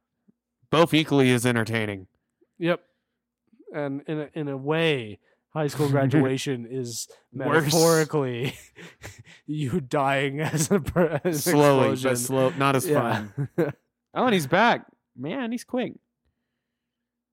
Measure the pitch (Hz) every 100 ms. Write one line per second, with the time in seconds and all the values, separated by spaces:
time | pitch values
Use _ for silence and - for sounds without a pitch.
0 | _ _ _ _ _ _ _ 147 170 151
1 | 156 143 127 123 123 117 110 113 107 98
2 | 95 _ _ _ _ _ 170 175 _ _
3 | _ _ _ _ _ _ 427 160 143 139
4 | 143 156 143 165 143 135 135 160 165 143
5 | 110 104 _ _ _ 156 151 131 147 139
6 | 139 147 135 131 - 127 113 131 120 113
7 | - - _ 120 131 151 151 160 165 160
8 | 156 151 131 120 127 - - - 170 _
9 | - - - - - 151 143 175 131 151
10 | 139 139 139 135 151 151 156 202 139 -
11 | 160 156 - 156 175 147 147 135 120 131
12 | 131 123 123 131 131 127 139 131 - 147
13 | 117 110 104 101 139 - 151 - _ _
14 | _ 156 247 196 139 175 233 147 - _
15 | _ - 135 277 233 240 - 247 220 -
16 | _ _ _ _ _ _ _ _ _ _
17 | _ _ _